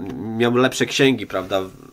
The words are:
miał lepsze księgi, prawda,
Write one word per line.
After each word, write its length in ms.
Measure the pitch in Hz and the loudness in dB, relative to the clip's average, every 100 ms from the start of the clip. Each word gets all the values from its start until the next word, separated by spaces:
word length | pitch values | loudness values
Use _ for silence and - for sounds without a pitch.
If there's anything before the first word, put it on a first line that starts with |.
| 95 - 107 113 | -10 -8 -6 0
miał 180 | 120 123 | 2 4
lepsze 300 | 127 - 120 | 2 0 -2
księgi, 400 | - 135 113 98 | 2 2 2 -2
prawda, 340 | 95 92 98 92 - - | -6 -2 -4 -4 -12 -20